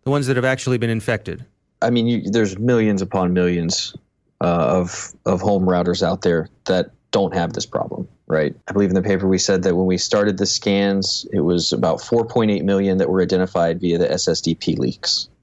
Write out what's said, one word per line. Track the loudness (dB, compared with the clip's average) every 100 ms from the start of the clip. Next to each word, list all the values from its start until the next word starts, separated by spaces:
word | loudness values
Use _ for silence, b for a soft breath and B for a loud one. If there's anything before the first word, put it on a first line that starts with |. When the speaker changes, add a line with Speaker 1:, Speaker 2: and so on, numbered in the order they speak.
Speaker 1:
the | -2
ones | 0 2
that | 2
have | 2
actually | 0 0 0
been | 0
infected? | -2 -2 -4 -4 -12 -14 _ _ -2
Speaker 2:
I | 0
mean, | 2 2
you, | 0 0
there's | 2 2 0
millions | 2 4 4 2
upon | 0 0 0
millions, | 2 2 0 -2 -4 -6 -12 _ _ _ -4
uh, | 0
of, | 0 2 0 -2 -6 -14 -8 -2
of | 0
home | 2 2
routers | 2 2 2 0
out | 0 0
there | 0 0 -2 _ -2
that | -2 -2 _ -4
don't | -2 0 -2
have | -4
this | -4 -6
problem, | -6 -6 -8 -10 _ -2
right? | 0 0 -4 -4
I |
believe | 0 2
in | 2
the |
paper | 0 0 2
we | 0
said | 2 0
that | 2 2
when | 0
we | 0
started | 0 2 2 0
the | -2
scans, | -2 0 0 0 0 -2 -6 -4
it | 0
was | 2 2 0
about | 0 0 -2
four | 0 0 0
point | 0 2
eight | 0 0
million | 2 2 2
that | 2
were | 2
identified | 2 0 0 0 0 0
via | 0 0
the | 0
S | 0 -2
S | -2
D | -2 -2
P | -2 -2
leaks. | -4 -4 -4 -6 -6 _